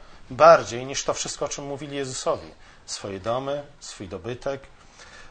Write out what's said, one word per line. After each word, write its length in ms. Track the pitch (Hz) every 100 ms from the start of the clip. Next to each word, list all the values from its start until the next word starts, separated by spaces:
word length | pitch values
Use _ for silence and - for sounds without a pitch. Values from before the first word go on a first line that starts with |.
| - - -
bardziej 560 | 127 156 160 - 117 131
niż 180 | 139
to 100 | -
wszystko, 300 | 139 - -
o 40 | 143
czym 160 | -
mówili 320 | 143 139 147 143
Jezusowi? 540 | 135 123 170 120 80 - - - -
Swoje 340 | - 104 98
domy, 420 | 104 123 139 143 143 -
swój 280 | - - 95
dobytek, 520 | 98 113 123 139 139 - - - - - - -